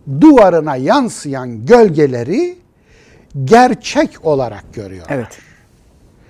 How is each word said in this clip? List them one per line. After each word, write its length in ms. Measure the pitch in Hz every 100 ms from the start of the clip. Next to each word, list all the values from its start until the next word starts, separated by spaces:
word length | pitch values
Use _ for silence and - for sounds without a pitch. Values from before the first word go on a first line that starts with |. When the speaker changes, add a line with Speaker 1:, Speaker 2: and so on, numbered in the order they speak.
| - 135
Speaker 1:
duvarına 540 | 311 269 196 170 156 135
yansıyan 880 | 139 269 233 - 147 135 127 113 120
gölgeleri 920 | 240 214 151 147 123 120 220 349 359 _ _ _ _ _ _ _ 143 131
gerçek 800 | 226 247 214 - 269 320 - 160
olarak 480 | 139 120 101 -
görüyorlar. 420 | - 98 92 - 139
Speaker 2:
Evet. 240 | 110 - _ _ _ _ _ _ _ _ _